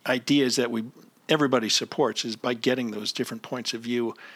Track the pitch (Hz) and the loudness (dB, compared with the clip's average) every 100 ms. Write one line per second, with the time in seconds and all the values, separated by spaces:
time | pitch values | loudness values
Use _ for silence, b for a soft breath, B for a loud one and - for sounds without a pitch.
0 | - 127 113 143 131 117 120 117 113 - | -2 -2 2 4 4 2 0 -2 -4 -12
1 | - _ - 156 143 127 110 - 117 - | -20 _ 0 2 4 4 2 0 0 0
2 | 135 - 120 110 123 120 123 127 120 104 | 0 0 -6 -4 -4 0 0 0 -2 -4
3 | 107 - 123 113 - 127 113 117 117 120 | -6 -4 -6 -6 -8 -6 -6 -6 -2 0
4 | 117 - B | 0 -4 B